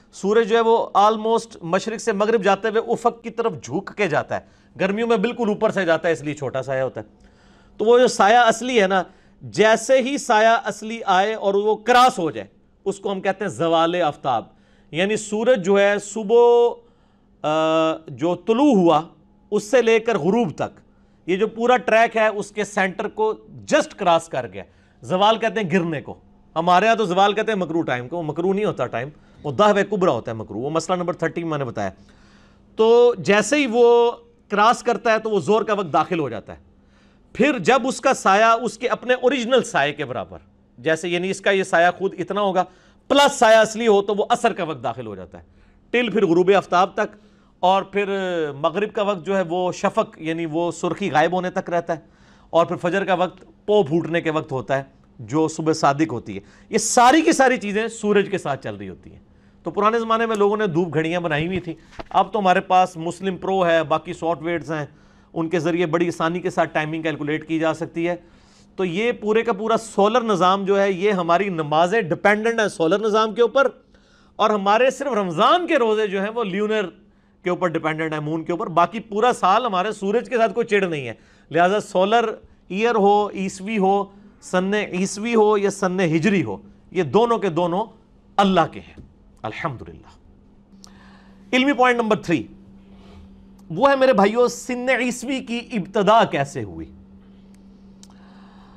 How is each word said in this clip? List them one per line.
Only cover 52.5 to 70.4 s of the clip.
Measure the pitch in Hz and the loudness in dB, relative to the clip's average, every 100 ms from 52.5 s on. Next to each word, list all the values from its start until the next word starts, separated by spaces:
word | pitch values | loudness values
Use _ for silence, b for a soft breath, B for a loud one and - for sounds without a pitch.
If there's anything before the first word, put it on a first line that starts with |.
और | 165 165 | 0 0
फिर | 175 | -2
फजर | 180 185 | -2 -2
का | 190 180 | 0 0
वक्त | 180 - - _ - | -2 -6 -20 _ 0
पो | 208 | 2
फूटने | 151 165 156 170 | 2 0 -2 -4
के | 156 | -2
वक्त | 156 151 | -4 -4
होता | 131 107 135 | -6 -4 -4
है | 139 _ _ - | -4 _ _ -20
जो | 110 143 160 | -4 0 0
सुबह | 156 156 | 0 -2
सादिक | 156 151 139 160 | 0 2 2 -2
होती | 120 - | -4 -10
है। | 98 b b b | -14 b b b
ये | 208 | -4
सारी | - - 240 311 | 0 4 6 6
की | 330 | 4
सारी | - 262 254 | 4 2 0
चीज़ें | 202 202 226 | -4 -6 -6
सूरज | 226 208 208 202 | -6 0 0 0
के | 185 | -4
साथ | 160 135 | -6 -8
चल | 123 | -8
रही | 104 98 | -12 -12
होती | 87 - | -16 -20
हैं। | 82 _ b b b - | -20 _ b b b -8
तो | |
पुराने | 170 208 233 | -2 0 0
ज़माने | 226 226 226 | -2 -2 0
में | 220 | 0
लोगों | 202 208 | 0 0
ने | 214 | -2
धूप | 160 180 | -2 -2
घड़ियाँ | 147 160 175 | -2 -2 -2
बनाई | 170 147 165 | -2 -2 -4
हुई | 190 | -6
थी, | 165 160 B B B | -8 -14 B B B
अब | - 262 | -2 0
तो | 220 | 0
हमारे | 190 180 | 2 2
पास | 190 185 185 165 | 2 2 2 -2
मुस्लिम | 165 170 190 175 | -10 -8 -8 -6
प्रो | 180 190 | -4 0
है, | 175 165 | 2 2
बाकी | 151 156 170 | 0 -2 -4
सॉफ्टवेयर्स | 165 165 165 160 170 135 | -8 -6 -4 -4 -6 -6
हैं, | 156 147 b b b b | -8 -8 b b b b
उनके | - 165 170 | -8 -4 -2
ज़रिए | 151 170 175 | 0 0 0
बड़ी | 165 175 | 0 -2
आसानी | 156 165 175 | -2 -4 -4
के | 175 | -4
साथ | 180 160 | -2 -2
टाइमिंग | 160 151 160 | -2 -4 -4
कैलकुलेट | 160 143 147 151 | -6 -6 -4 -6
की | 156 160 | -4 -2
जा | 160 | -2
सकती | 156 147 170 | -4 -8 -6
है। | 170 170 b b b b b - | -6 -6 b b b b b -6
तो | |
ये | 185 170 233 | -4 -2 -2
पूरे | 240 208 220 | -2 -2 0
का | 233 | 0
पूरा | 202 220 226 | -2 -2 -2
सोलर | - - 202 240 | -2 0 2 2
निज़ाम | 226 190 | 0 2